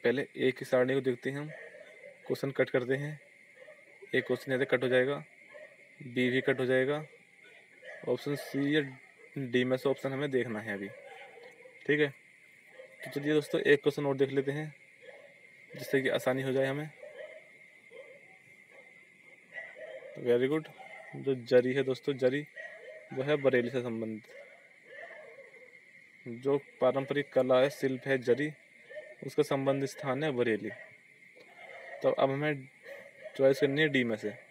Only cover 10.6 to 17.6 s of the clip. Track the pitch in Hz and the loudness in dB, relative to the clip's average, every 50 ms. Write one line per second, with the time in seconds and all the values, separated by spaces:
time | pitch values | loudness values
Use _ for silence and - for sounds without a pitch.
10.6 | 104 110 101 98 101 98 - - - - - - - - - - - - - - | -6 -6 -6 -6 -6 -10 -12 -16 -18 -20 -18 -18 -20 -20 -20 -20 -20 -20 -20 -20
11.6 | - - - - - - 151 147 151 143 - - _ - _ _ - - - - | -20 -20 -20 -12 -2 0 2 2 2 0 -2 -10 _ -20 _ _ -20 -20 -20 -20
12.6 | _ - - - - - - - - - - 143 143 147 151 151 143 - - 165 | _ -20 -20 -20 -20 -20 -18 -16 -14 -8 -8 -4 0 2 2 2 2 2 -2 0
13.6 | - - 147 139 - 151 - - 147 139 135 135 139 131 135 139 135 135 139 151 | 6 6 6 6 6 0 0 2 0 0 2 2 2 2 4 0 0 0 -2 -4
14.6 | 156 156 - - - - - _ - - - - - - - - - - - - | -6 -10 -12 -18 -20 -20 -20 _ -20 -20 -20 -20 -20 -20 -20 -20 -20 -20 -20 -20
15.6 | - - - - - - - 135 131 - - - - 131 127 135 135 135 127 135 | -20 -18 -14 -14 -6 0 0 2 2 2 -2 0 0 0 -2 0 0 0 2 2
16.6 | 135 135 135 147 151 156 - - - - - - - - - - - - - - | 2 0 0 -4 -6 -8 -12 -16 -20 -18 -16 -16 -16 -16 -16 -20 -20 -20 -20 -20